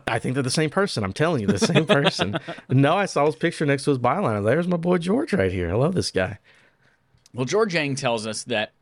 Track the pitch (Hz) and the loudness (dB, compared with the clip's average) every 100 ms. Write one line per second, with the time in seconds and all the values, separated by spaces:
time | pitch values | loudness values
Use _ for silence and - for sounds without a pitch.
0 | - 117 - 127 127 165 156 - 196 - | -2 -2 -2 -2 0 0 0 0 -2 -2
1 | 98 - 156 151 101 101 220 170 165 190 | -4 0 0 0 0 0 2 2 4 2
2 | 151 - 165 - - - - 131 139 180 | 2 0 -4 -4 -8 -14 0 2 4 2
3 | 196 156 147 147 165 - 147 139 147 135 | 0 2 0 0 -2 0 0 0 0 0
4 | 120 160 165 104 101 151 175 175 170 180 | 2 0 0 0 2 2 0 -2 0 0
5 | 170 233 320 196 95 92 85 104 147 180 | 0 -2 0 0 0 0 0 0 2 0
6 | - 95 92 101 _ _ _ _ _ _ | -2 -2 -2 -4 _ _ _ _ _ _
7 | _ _ _ 117 127 196 220 170 143 135 | _ _ _ -6 -2 0 0 0 -2 -2
8 | 131 117 110 107 - 110 110 _ | -2 -2 -4 -8 -4 -4 -4 _